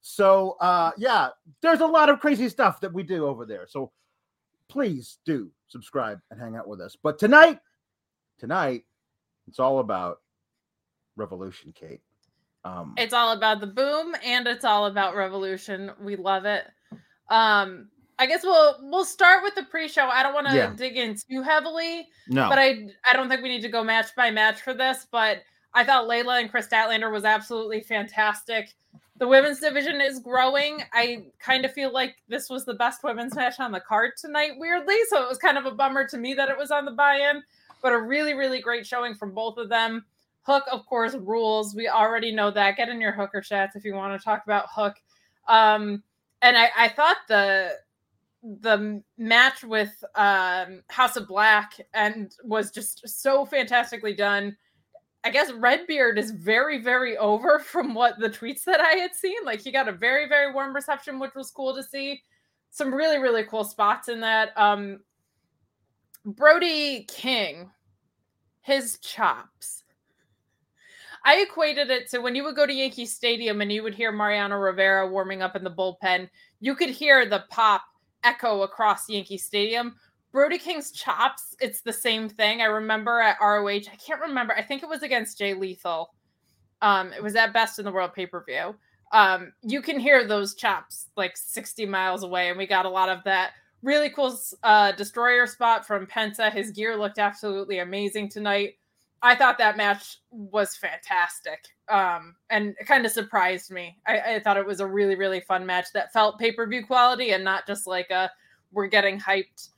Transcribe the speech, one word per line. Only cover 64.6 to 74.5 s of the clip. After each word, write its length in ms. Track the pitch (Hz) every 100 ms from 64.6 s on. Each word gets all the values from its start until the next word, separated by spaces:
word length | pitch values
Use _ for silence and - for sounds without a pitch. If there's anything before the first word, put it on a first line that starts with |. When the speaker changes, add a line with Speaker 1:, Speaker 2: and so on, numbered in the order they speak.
| 208 202 202 196 _ _ _ _ _ _ _ _ _ _ _ -
Speaker 2:
Brody 800 | 214 208 294 339 349 311 294 254 -
King, 640 | - 247 247 185 151 180 _ _ _ _ _ _ _ _ _
his 360 | - 277 247 -
chops. 840 | - - 196 120 - _ - - _ _ _ _ _ _ _ _ _ _ _ - - -
I 120 | 262 330
equated 480 | 403 320 302 285 269
it 180 | 254 247
to 80 | 247
when 160 | 247
you 80 | 247
would 120 | 285 277
go 100 | 285
to 60 |
Yankee 340 | 262 269 262 240
Stadium 540 | - 240 233 233 208
and 100 | 202
you 120 | 208
would 120 | 220
hear 160 | 214 226
Mariano 460 | 208 208 208 202